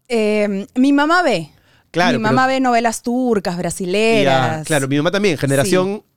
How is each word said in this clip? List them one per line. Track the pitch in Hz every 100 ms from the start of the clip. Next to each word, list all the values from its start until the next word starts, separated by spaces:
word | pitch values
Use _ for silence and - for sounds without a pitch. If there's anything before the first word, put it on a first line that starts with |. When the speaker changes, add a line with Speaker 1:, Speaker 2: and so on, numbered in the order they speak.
| -
Speaker 1:
Em, | 233 214 214 208 196 202
mi | 254 269
mamá | 285 302 349
ve. | 330 185 156 _ _ _ _
Speaker 2:
Claro, | 160 180 233
Speaker 1:
Mi |
Speaker 2:
pero | 214
Speaker 1:
mamá | 254 262
ve | 262
novelas | 254 233 233 -
turcas, | 247 247 254 208 180 175
brasileras. | 170 - 180 202 226 220 139 131 123 160
Speaker 2:
Ya, |
claro, | 151 147 135
mi | 143
mamá | 165
también, | 196 208 147
generación | 135 139 135 185 190 208
Speaker 1:
Sí. | -